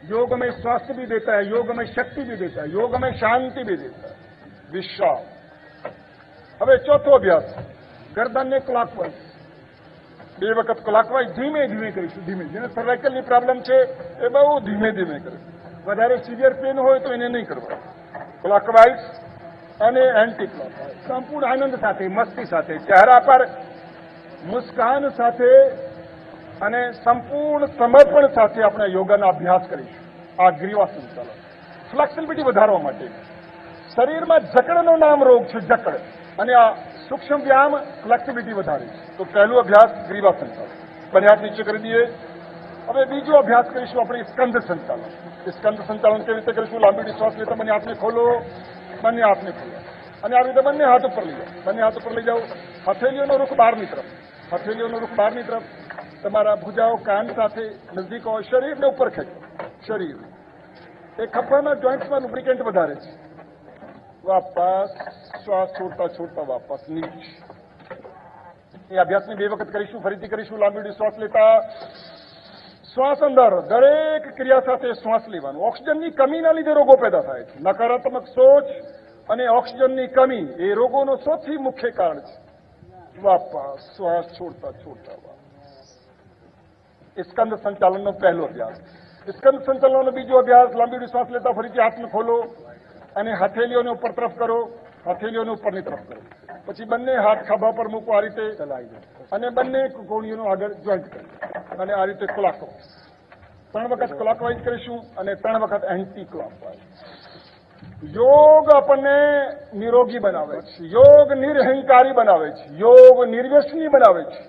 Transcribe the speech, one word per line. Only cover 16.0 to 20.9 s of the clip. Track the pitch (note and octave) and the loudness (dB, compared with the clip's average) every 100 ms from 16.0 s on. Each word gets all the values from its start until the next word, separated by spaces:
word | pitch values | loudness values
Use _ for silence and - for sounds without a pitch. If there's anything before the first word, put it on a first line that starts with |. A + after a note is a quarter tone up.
| B3+ B3 | 0 0
સિવિયર | - A#3+ C4+ | -4 0 0
પેન | C4 C4 C4+ | 2 -6 0
હોય | C4 C4 | 2 2
તો | C4+ | 0
એને | A#3+ A#3+ | -6 -6
નહીં | A#3+ | -6
કરવા. | F3+ C3+ A2+ - - - - - - - | -8 -12 -12 -14 -16 -20 -20 -18 -18 -8
ક્લોકવાઇઝ | F3+ G3+ A3+ A3+ A#3 C4 - - - - - - - - | 0 0 4 8 8 6 -12 -18 -20 -20 -20 -20 -20 -2
અને | A3 B3+ | 0 4
એન્ટી | C4 A3+ A#3 A3 G3 | 2 4 0 -2 -10
ક્લોકવાઇઝ. | - F#3 - - | -10 -16 -14 -16